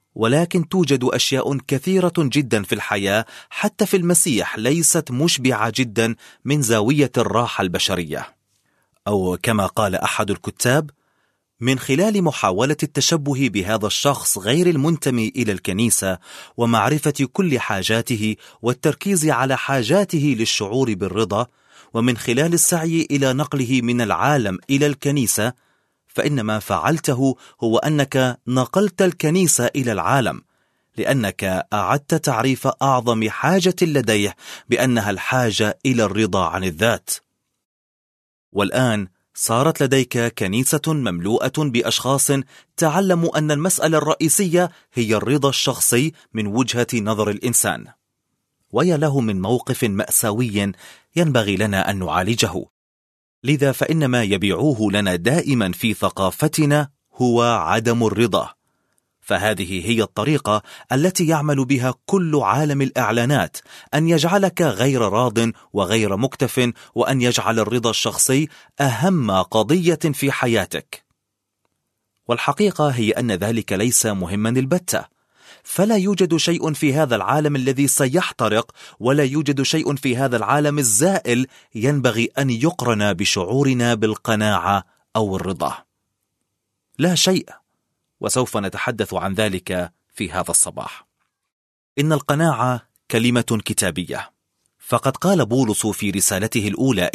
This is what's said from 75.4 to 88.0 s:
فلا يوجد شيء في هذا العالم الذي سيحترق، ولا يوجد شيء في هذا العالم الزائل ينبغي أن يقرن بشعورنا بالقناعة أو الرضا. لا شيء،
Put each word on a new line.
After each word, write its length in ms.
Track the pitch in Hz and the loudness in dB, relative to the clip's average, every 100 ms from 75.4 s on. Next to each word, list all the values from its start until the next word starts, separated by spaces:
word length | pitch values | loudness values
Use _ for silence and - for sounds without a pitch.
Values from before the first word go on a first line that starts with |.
| - - | -20 -20
فلا 320 | - - 202 214 | -8 0 2 2
يوجد 420 | 185 196 180 160 | 2 2 2 2
شيء 360 | 170 170 160 | 0 0 -2
في 200 | 143 147 | 0 0
هذا 220 | 139 147 110 | 2 2 0
العالم 400 | 98 143 151 143 | 0 0 2 0
الذي 320 | 131 131 143 | 0 2 2
سيحترق، 840 | - 135 156 180 - 113 107 - - - - | 2 2 0 -2 -2 0 0 -2 -8 -20 -4
ولا 240 | 113 147 | 0 2
يوجد 380 | 135 143 143 139 | 2 0 0 0
شيء 340 | 131 160 - 139 | 0 0 -2 -2
في 220 | 135 120 | -2 0
هذا 200 | 135 120 | 0 0
العالم 420 | 104 143 151 147 | 0 0 2 0
الزائل 680 | 127 104 170 196 120 120 131 - _ 110 | 0 2 2 0 0 0 -2 -8 _ -4
ينبغي 540 | 123 147 123 110 117 - | 0 2 0 0 -2 -2
أن 120 | 139 | -2
يقرن 640 | 117 151 - 120 107 104 | 0 -2 -2 0 0 0
بشعورنا 800 | 87 95 101 90 127 135 127 120 | 0 -2 -2 -2 0 0 2 0
بالقناعة 920 | 113 107 107 - 107 107 98 87 98 - _ _ 113 | 0 -2 -2 -2 0 0 0 0 -2 -4 _ _ -2
أو 200 | 104 92 | -2 -2
الرضا. 380 | 92 87 71 - - _ _ _ _ _ _ _ _ _ _ - | -6 -4 -6 -6 -14 _ _ _ _ _ _ _ _ _ _ -4
لا 160 | 165 175 | 0 2
شيء، 340 | 190 185 - - _ _ _ _ | 2 0 -2 -12 _ _ _ _